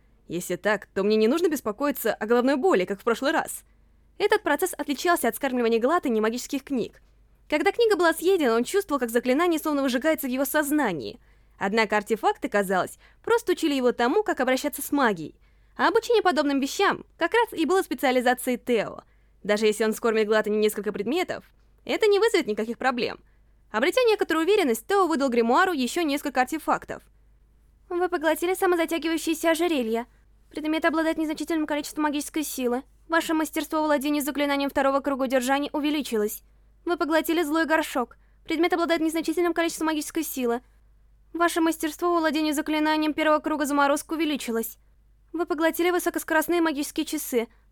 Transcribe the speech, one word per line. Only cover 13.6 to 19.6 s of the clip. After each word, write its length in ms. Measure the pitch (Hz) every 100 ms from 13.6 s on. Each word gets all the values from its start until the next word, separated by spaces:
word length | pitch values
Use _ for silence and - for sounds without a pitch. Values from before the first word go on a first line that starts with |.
| 320 269
его 160 | 247
тому, 320 | 240 240 381
как 160 | 427 330
обращаться 420 | 254 254 285 -
с 100 | -
магией. 480 | 294 247 180 156 - _ _ _ -
А 120 | 269
обучение 340 | 440 - 453
подобным 360 | 370 277 285 277
вещам 460 | 269 - 392 - - _
как 160 | 330 453
раз 180 | 440
и 140 | 277 302
было 160 | 381
специализацией 760 | - 277 269 254 247 247 - 247
Тео. 460 | - 233 165 - - _ _ _
Даже 240 | 190 208